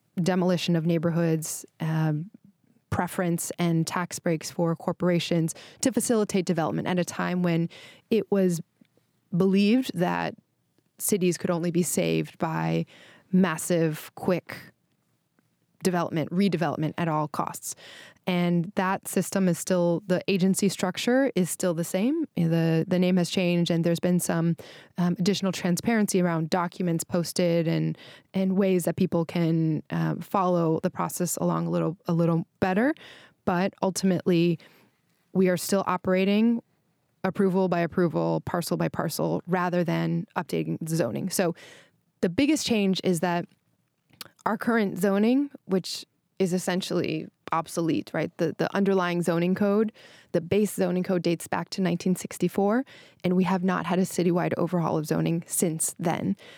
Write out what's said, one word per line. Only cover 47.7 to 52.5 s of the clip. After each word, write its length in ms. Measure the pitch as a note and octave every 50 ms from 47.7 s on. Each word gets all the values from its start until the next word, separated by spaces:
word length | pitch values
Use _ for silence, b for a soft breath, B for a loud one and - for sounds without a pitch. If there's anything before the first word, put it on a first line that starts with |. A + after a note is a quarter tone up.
| - F3 E3+ D#3+ - G#2 - - -
right? 180 | E3 - - -
The, 180 | - E3+ D#3 -
the 160 | - E3 - -
underlying 460 | G3 G3+ G3 G3 F#3+ F3 F3 F3 F3
zoning 320 | E3+ F#3 E3+ E3+ F3 F3+ F#3+
code, 380 | - G#3 G3+ G3+ G#3+ A3 A3 B B B B B B B B
the 100 | - E3+
base 320 | E3 E3+ G3 G#3 G#3+ F#3+ -
zoning 300 | - F#3+ F3 F3+ F3+ F3+
code 180 | - F#3+ F3+
dates 260 | - E3+ E3+ E3 -
back 220 | - - E3+ E3+ -
to 100 | - -
nineteen 340 | F#3+ E3+ F3 E3+ - F#3 F3+
sixty-four, 720 | - - - - - F#3 F3+